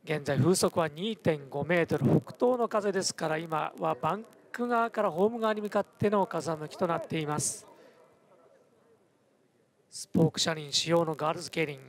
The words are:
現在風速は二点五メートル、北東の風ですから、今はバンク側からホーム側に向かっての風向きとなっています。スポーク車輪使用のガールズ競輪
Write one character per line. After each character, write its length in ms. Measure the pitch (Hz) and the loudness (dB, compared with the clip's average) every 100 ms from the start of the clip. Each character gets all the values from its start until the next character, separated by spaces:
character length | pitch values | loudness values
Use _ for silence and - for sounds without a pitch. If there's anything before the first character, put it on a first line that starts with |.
| - | -4
現 160 | 151 | -4
在 140 | 143 139 | 0 2
風 160 | 143 | 4
速 260 | 185 190 180 | 4 2 2
は 80 | 160 | -2
二 300 | 147 208 220 | -2 -6 -2
点 320 | - 156 135 | 0 0 -4
五 140 | 143 | -8
メ 180 | 143 175 | 0 2
ー 40 | 165 | 2
ト 100 | 151 | 2
ル、 60 | 143 160 | 4 2
北 140 | - - | 2 0
東 200 | 247 247 | 2 2
の 80 | 233 | 2
風 240 | 220 202 | 0 0
で 100 | 190 | 0
す 140 | 180 - | -2 -2
か 120 | 160 | -2
ら、 120 | 156 | -2
今 340 | 165 156 160 - | -2 -4 -4 -2
は 180 | 165 160 | -2 0
バ 180 | 160 196 | 0 -2
ン 80 | 226 - - | -6 -20 -16
ク 160 | - 240 | -6 -2
側 240 | 233 233 | 0 0
か 100 | 226 | 0
ら 80 | 202 | -2
ホ 160 | 160 208 | 2 0
ー 40 | |
ム 80 | 233 | 2
側 160 | 220 214 | -2 -2
に 60 | |
向 80 | 208 | -2
か 80 | 208 | -2
っ 40 | |
て 280 | - - 214 | -2 -2 2
の 160 | 208 185 | 2 2
風 280 | 170 156 156 | -2 -4 -4
向 140 | 151 | -6
き 80 | - | -2
と 80 | 180 | 0
な 120 | 160 | 0
っ 100 | - | -2
て 120 | 165 | -4
い 60 | 147 | -2
ま 140 | 147 | -2
す。 260 | - - - - - - - _ _ - - _ _ _ _ 453 _ _ _ _ _ _ _ _ _ | -2 -6 -14 -20 -20 -20 -20 _ _ -20 -20 _ _ _ _ _ _ _ _ _ _ _ _ _ _
ス 180 | - - | -16 -4
ポ 180 | 180 160 | 2 2
ー 40 | |
ク 80 | - | 2
車 140 | 170 | -2
輪 180 | 156 147 | -2 -4
使 200 | - 160 | -2 2
用 140 | 170 160 | 2 2
の 100 | 160 | 0
ガ 160 | 151 | -2
ー 20 | |
ル 80 | 175 | -2
ズ 80 | 147 | -6
競 160 | 170 151 | -4 -4
輪 140 | 135 | -6